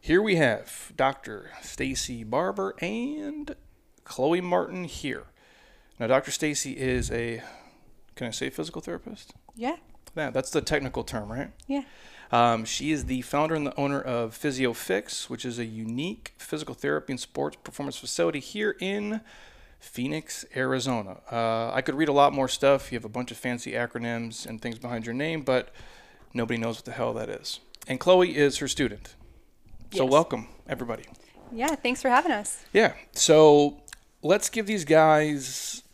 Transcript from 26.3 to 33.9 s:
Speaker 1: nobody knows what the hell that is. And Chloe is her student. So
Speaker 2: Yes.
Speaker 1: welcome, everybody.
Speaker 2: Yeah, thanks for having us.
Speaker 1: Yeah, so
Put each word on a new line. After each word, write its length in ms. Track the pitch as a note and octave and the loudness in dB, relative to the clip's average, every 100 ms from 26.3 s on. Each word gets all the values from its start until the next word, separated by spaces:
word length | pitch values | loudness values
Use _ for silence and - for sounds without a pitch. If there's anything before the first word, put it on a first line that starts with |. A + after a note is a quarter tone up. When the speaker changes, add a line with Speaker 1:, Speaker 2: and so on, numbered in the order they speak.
Speaker 1:
nobody 240 | B2 A2+ A#2+ | -4 -2 -2
knows 200 | A2+ A2+ | -2 -6
what 80 | - | -10
the 60 | |
hell 200 | A#2 A#2+ | -4 -4
that 160 | A2+ A2+ | -2 -6
is. 300 | - - - - - - | -8 -10 -12 -14 -20 -6
And 140 | C3 | -2
Chloe 360 | - F#3 F3+ C#3+ | 6 6 6 4
is 220 | C#3+ C3 | 4 4
her 80 | C#3 | -4
student. 480 | - B2+ G2+ - - - - _ _ - - - | 0 0 -2 -16 -20 -20 -20 _ _ -20 -18 -8
So 120 | F#3+ C3 | 0 6
Speaker 2:
Yes. 60 | |
Speaker 1:
welcome, 340 | C#3+ E3 A#2+ G#2+ - - | 6 4 -4 -8 -18 -10
everybody. 340 | D#3 A#2+ A2+ - - - - - | -8 -6 -8 -10 -20 -20 -20 -14
Speaker 2:
Yeah, 240 | A3+ C4+ D4 | -2 -2 0
thanks 260 | B3 B3+ | -2 0
for 60 | C4+ | 4
having 240 | B3 F4 | 4 4
us. 320 | A3+ G#3 - - | 0 -2 -10 0
Speaker 1:
Yeah, 220 | - A3 - - | 4 4 2 -12
so 720 | - - D#3 D#3 D3 D3 - - | 0 8 12 12 10 6 0 -20